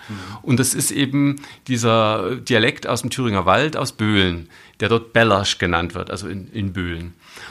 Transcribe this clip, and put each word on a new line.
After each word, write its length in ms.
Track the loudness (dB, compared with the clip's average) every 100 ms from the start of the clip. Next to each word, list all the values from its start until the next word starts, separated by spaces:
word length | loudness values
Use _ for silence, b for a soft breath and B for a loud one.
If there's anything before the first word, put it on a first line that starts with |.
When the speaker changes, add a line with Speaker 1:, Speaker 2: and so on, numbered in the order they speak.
| B
Speaker 1:
Mhm. 80 | -14 -12 -12
Speaker 2:
Und 160 | 0 2
das 160 | 2 0
ist 160 | -2
eben 460 | 0 0 2 2 0 B B -4
dieser 680 | -2 2 4 2 0 -2 -6
Dialekt 500 | 0 2 2 0 -4
aus 160 | -4
dem 80 | -4
Thüringer 380 | -2 0 2 4
Wald, 280 | 4 2 -2
aus 180 | -6
Böhlen, 560 | -2 2 4 2 0 -8 B B _
der 100 | 0
dort 240 | 0 2
Bellersch 440 | 2 4 4 2 -2
genannt 380 | 0 0 -2 -6
wird, 160 | -8
also 160 | -8 -8
in, 200 | -10 -10
in 220 | -6 -6
Böhlen. 420 | -4 -6 -6 -10 -16 B B B